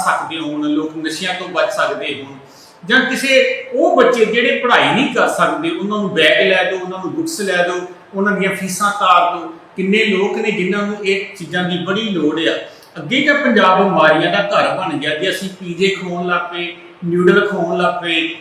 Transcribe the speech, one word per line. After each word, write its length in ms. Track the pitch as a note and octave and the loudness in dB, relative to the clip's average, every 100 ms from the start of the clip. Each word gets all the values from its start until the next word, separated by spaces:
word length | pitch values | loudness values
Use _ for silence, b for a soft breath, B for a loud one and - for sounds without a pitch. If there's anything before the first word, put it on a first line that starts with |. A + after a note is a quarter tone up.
| F3 | 2
ਸਕਦੇ 340 | - - E3 | -2 -4 -8
ਹੋਣ, 280 | D3+ D3 D3+ | -6 -4 -2
ਲੋਕ 300 | D3+ D#3 D#3+ | -2 -2 -4
ਨਸ਼ਿਆਂ 360 | D#3 D#3+ F#3 | -6 -4 -4
ਤੋਂ 140 | F3+ F3 | -6 -4
ਬਚ 200 | D#3+ D3+ | -2 0
ਸਕਦੇ 420 | D#3+ D3 C#3 D3 C#3 | 0 -2 -2 -6 -8
ਹੋਣ, 220 | C3+ - B B B B | -10 -16 B B B B
ਜਾਂ 160 | E3+ B3+ | 0 2
ਕਿਸੇ 280 | B3+ C4 C4+ C4 - - - | 2 0 2 4 4 0 -4
ਉਹ 220 | B3 F4 C4+ | 0 4 6
ਬੱਚੇ 300 | A#3+ A#3 G#3 | 4 4 2
ਜਿਹੜੇ 340 | A#3+ B3 - | 2 2 0
ਪੜ੍ਹਾਈ 260 | B3 A3 - | 2 2 4
ਨਹੀਂ 280 | G#3+ C#4+ | 2 0
ਕਰ 140 | A3 F3 | 2 0
ਸਕਦੇ, 400 | - E3 D#3 E3 | 2 0 0 -2
ਉਹਨਾਂ 280 | E3+ G3+ G#3 | -2 -2 -2
ਨੂੰ 120 | G3 D3+ | -2 2
ਬੈਗ 260 | D#3 - | 4 4
ਲੈ 220 | F#3+ F#3 | 4 2
ਦਿਓ, 160 | F3+ F#3 | 0 -2
ਉਹਨਾਂ 200 | F3+ F#3 | -6 -8
ਨੂੰ 120 | F3 | -6
ਬੁੱਕਸ 260 | C#3+ D#3 - | -4 -4 -4
ਲੈ 140 | G3 F3+ | -2 0
ਦਿਓ, 240 | F3 F3+ F3 - - G3 | 0 -2 -6 -12 -10 -2
ਉਹਨਾਂ 160 | G#3 | 0
ਦੀਆਂ 200 | F#3+ F#3+ - | 0 0 -2
ਫੀਸਾਂ 360 | F#3+ - G#3 G3+ | -6 -2 -2 0
ਤਾਰ 360 | F#3+ F#3 - F3 | 4 4 4 0
ਦਿਓ। 180 | D#3+ - - - | -8 -14 -12 -4
ਕਿੰਨੇ 280 | F#3+ G#3+ G#3+ | 0 2 2
ਲੋਕ 320 | F#3 G3 G#3 | 2 0 0
ਨੇ 140 | A3 | -2
ਜਿਨ੍ਹਾਂ 340 | F3+ F3+ G#3 G3+ | -2 -2 -2 -2
ਨੂੰ 120 | G#3 | -4
ਇਹ 320 | G3 G3 - - | -2 -2 -4 -12
ਚੀਜ਼ਾਂ 260 | D#3+ F3+ | -8 -4
ਦੀ 140 | F3+ F3+ F3 | -2 -2 -2
ਬੜੀ 240 | G3 A3+ | -2 -2
ਲੋੜ 300 | F3+ D3+ D#3 | 0 0 0
ਆ। 140 | D3+ - - B B E3+ | -2 -2 -6 B B -16
ਅੱਗੇ 240 | D3+ C4+ | -4 0
ਤਾਂ 140 | D4+ D4 | 2 2
ਪੰਜਾਬ 480 | B3 G#3 F#3 F#3+ | 2 4 4 4
ਬਿਮਾਰੀਆਂ 480 | G3 D#3+ D#3 D3+ F3 | 4 4 4 4 2
ਦਾ 100 | G3+ | 0
ਘਰ 320 | G3+ E3 C#3+ - | 0 0 0 -2
ਬਣ 200 | - C#3+ | -4 -4
ਗਿਆ, 180 | D3+ D#3 | -4 -2
ਜੇ 140 | F#3 | -2
ਅਸੀਂ 200 | - F#3+ - | -2 -6 -10
ਪੀਜ਼ੇ 280 | F3+ E3 G3 F#3+ | -10 -2 0 0
ਖਵਾਉਣ 320 | F3+ F3 F3+ | -4 -4 -2
ਲੱਗ 260 | F3 - | -2 -2
ਪਏ, 200 | F3 F3 - - - E3+ | -6 -8 -10 -18 -10 -2
ਨਿਊਡਲ 420 | F3 F3+ G3+ F#3 | 2 4 4 2
ਖਵਾਉਣ 300 | G3 E3+ F3+ | 0 -2 0
ਲੱਗ 240 | F3 E3+ | 0 -2
ਪਏ, 240 | E3+ E3 E3 - | -2 -2 -2 -6